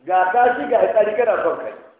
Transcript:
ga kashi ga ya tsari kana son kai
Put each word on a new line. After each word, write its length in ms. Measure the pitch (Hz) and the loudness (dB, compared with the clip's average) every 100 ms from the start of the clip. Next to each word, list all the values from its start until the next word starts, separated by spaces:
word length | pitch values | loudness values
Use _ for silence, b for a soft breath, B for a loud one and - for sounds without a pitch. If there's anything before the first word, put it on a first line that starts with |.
| 147 | -2
ga 240 | 185 185 | 0 2
kashi 340 | 240 247 247 294 | 2 2 0 -2
ga 140 | 220 | 0
ya 100 | - | 2
tsari 220 | 220 208 | 2 0
kana 280 | 214 233 185 | 0 0 0
son 140 | 165 - | -2 -4
kai 160 | - - - _ | -10 -14 -20 _